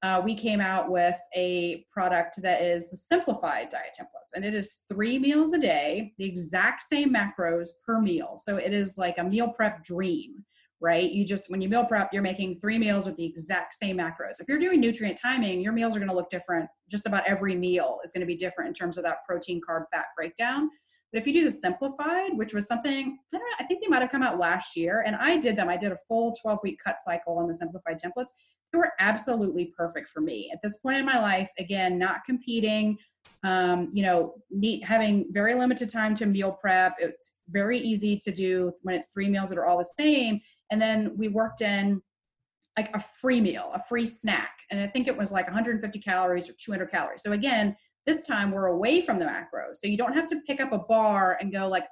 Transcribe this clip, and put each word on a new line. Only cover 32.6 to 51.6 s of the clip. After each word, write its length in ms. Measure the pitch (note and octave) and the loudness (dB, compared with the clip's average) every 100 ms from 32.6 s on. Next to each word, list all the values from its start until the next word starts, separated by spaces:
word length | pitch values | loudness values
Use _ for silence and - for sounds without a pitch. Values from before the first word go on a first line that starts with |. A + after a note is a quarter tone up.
| G#3+ G#3+ G#3+ G#3+ - _ - - | 2 2 2 0 -8 _ -20 -6
um, 460 | F#3+ F#3 F3+ F3+ E3+ | 0 2 2 2 2
you 100 | G3+ | 2
know, 340 | F#3+ F3 E3 - _ | 4 4 2 -4 _
need, 340 | G3 G#3+ A3 | 0 0 0
having 420 | F#3+ A3 A3 G3+ - | 2 4 4 4 2
very 220 | F#3+ G#3+ | 0 2
limited 360 | B3 B3 B3+ A3+ | 4 2 2 -2
time 220 | A#3 A3 | -2 0
to 100 | G#3+ | 2
meal 280 | G#3+ G3 G3 | 2 2 0
prep. 420 | G3 G3+ F#3 F#3 F#3 | 0 2 4 4 2
It's 420 | E3 - - - - | -4 -4 -16 -20 -4
very 280 | F#3 G3+ B3 | 0 2 0
easy 380 | A3+ G#3+ G#3 G3+ | 0 0 2 0
to 160 | - | -2
do 400 | F3 F#3+ F#3 F3+ F3 | -2 0 2 0 -2
when 140 | F#3 | -4
it's 160 | F3+ - | -4 -4
three 160 | - G3 | -2 0
meals 220 | G3 F#3+ | 0 0
that 80 | F3 | 0
are 80 | E3+ | 2
all 100 | F3 | 2
the 160 | F3+ - | 0 2
same. 420 | D4+ C#4+ A#3 G#3+ - _ - | 4 4 4 -2 -4 _ -4
And 100 | G#3+ | 0
then 340 | A3 A3 G#3 G3 | 2 2 0 -2
we 100 | G#3+ | -2
worked 320 | G#3 A3 A3+ | 0 0 0
in, 400 | G#3+ G3+ G3 G3 - _ _ _ _ _ _ - | 0 2 2 0 -2 _ _ _ _ _ _ -6
like, 100 | G#3+ G#3 | -4 -6
a 40 | |
free 420 | - - B3+ B3 | -8 -4 0 4
meal, 280 | G3+ - - | 2 0 -6
a 80 | G3 | -8
free 240 | - A#3+ A3+ | -4 -4 -4
snack. 480 | - G#3+ E3 G#2 - - | -4 -2 -2 -4 -10 -8
And 100 | G3+ | -6
I 60 | G3+ | -2
think 220 | B3+ B3 | -2 -2
it 100 | G#3 | -2
was, 120 | G3 | -2
like, 180 | F#3+ F3+ | 0 0
a 40 | |
hundred 300 | G3 A3+ A3+ | -2 0 -2
fifty 180 | G#3+ G#3 | -4 -6
calories 480 | G#3 F#3 F#3 F3+ F3 | -2 2 2 0 -4
or 60 | |
two 180 | - - | -12 -8
hundred 180 | G3 F#3 | -6 -2
calories. 320 | F3+ D#3 - | -2 -4 -6
So 100 | G#3 | -4
again, 440 | G#3 C4+ A#3 G#3 G#3 _ _ | 0 2 2 2 -2 _ _
this 220 | - D#4 - | -2 0 0
time 240 | A3 G3+ | 0 2
we're 160 | F#3+ F#3+ | 2 2
away 340 | F3 A3 E4 | 2 4 4
from 200 | E4+ G#3 | 4 0
the 40 | |
macros. 520 | D#3 F#2+ - - - - | 0 -2 -6 -8 -8 -6
So 100 | G3+ | -2
you 100 | G#3 | 0
don't 180 | A#3+ | 2
have 120 | C#4 E4 | 2 0
to 100 | D#4 | -4
pick 160 | - C#4 | -4 -2
up 120 | C4+ | 0
a 60 | G3+ | -2
bar 580 | F3 A3+ G#3+ G3+ F#3 F3+ | 2 4 6 6 4 2
and 120 | G3+ | -2
go 160 | G3 | -2